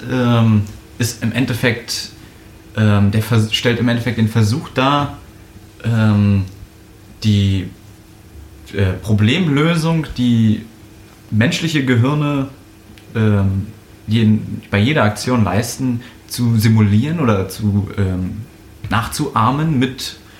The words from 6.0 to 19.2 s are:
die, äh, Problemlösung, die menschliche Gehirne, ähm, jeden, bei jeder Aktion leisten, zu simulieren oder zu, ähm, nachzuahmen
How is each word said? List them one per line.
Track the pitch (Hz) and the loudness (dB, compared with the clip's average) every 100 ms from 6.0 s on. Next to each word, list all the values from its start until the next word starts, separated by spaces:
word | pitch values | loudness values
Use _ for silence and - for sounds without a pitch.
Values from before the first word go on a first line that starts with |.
| 110 104 101 98 95 - - - - - - - | 4 4 4 2 0 -8 -20 -20 -20 -20 -20 -4
die, | 110 101 98 98 85 - - - - - - - - - - | 0 2 2 0 -4 -12 -20 -20 -20 -20 -20 -20 -20 -20 -10
äh, | - 95 90 | -2 0 -2
Problemlösung, | - 107 107 160 170 139 160 170 160 165 151 - | 0 2 4 2 2 2 2 2 0 0 -2 -2
die | 123 117 110 104 - - - - - - - | 2 4 2 0 -4 -20 -20 -20 -20 -20 -6
menschliche | 107 127 170 165 151 | 0 0 0 -2 -2
Gehirne, | 131 120 127 151 147 143 135 - - - - - - | 0 2 2 0 -2 -2 -4 -10 -20 -20 -20 -20 -10
ähm, | 117 107 101 98 98 98 - - - - | -2 2 2 0 -2 -6 -12 -20 -16 -4
jeden, | 113 110 107 92 104 - | 2 2 2 -2 -10 -4
bei | 101 | 0
jeder | 117 151 | 2 2
Aktion | 104 104 127 127 | 0 0 -2 0
leisten, | 95 95 120 - 131 120 - - - | 2 0 -4 -4 -4 -4 -8 -20 -12
zu | - 120 113 | -4 0 2
simulieren | 113 110 104 104 143 170 | 4 4 4 4 2 0
oder | 127 101 95 | 0 0 -2
zu, | - 104 101 98 - | -4 -2 0 -2 -2
ähm, | 95 92 92 107 113 - - - - | -2 -2 -6 -8 -14 -18 -20 -16 -4
nachzuahmen | 113 117 - | -4 -4 -4